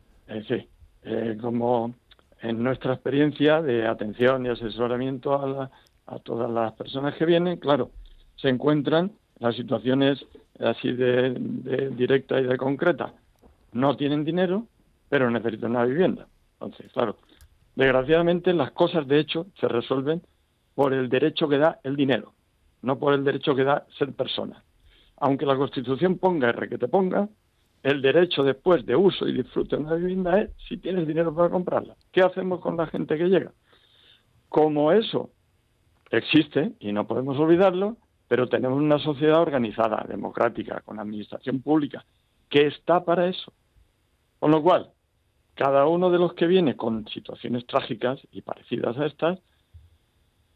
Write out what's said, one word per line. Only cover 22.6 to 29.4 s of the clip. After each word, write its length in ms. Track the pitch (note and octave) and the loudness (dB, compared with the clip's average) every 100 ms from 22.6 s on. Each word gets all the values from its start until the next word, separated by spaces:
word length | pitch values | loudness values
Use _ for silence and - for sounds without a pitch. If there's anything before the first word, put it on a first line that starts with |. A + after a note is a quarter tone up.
| _ _ | _ _
no 140 | A#2 C3+ | -6 -2
por 160 | C#3+ | 2
el 120 | C#3+ C#3 | 2 0
derecho 280 | C3+ D#3 | -2 0
que 120 | C3+ C3+ | 0 2
da 200 | D3 - - | 0 -4 -6
ser 160 | C#3+ | -6
persona. 500 | B2 C3 - G#2 - _ _ _ _ _ - | -4 -6 -6 -8 -12 _ _ _ _ _ -4
Aunque 280 | C3+ C3+ C#3+ | -2 0 0
la 120 | C3+ | 0
Constitución 600 | C#3 - A#2+ C3 F3+ F3+ | -2 -4 -4 0 0 2
ponga, 300 | F#3 F3 A#2+ | 0 2 0
R 200 | A2+ G#2 | 0 -4
que 80 | A#2+ | -4
te 100 | B2 | 0
ponga, 400 | F#3+ F#3+ F#3+ G#3 _ _ _ _ _ | 2 2 0 -2 _ _ _ _ _
el 180 | C3+ D3 | -2 2
derecho 420 | C3+ C#3+ F3 - | 4 4 4 2
después 420 | C#3 C3 - E3+ G#2+ | 0 0 2 2 2
de 100 | B2 | 2
uso 320 | F#3+ - - | 4 2 0
y 60 | |
disfrute 420 | B2+ | -2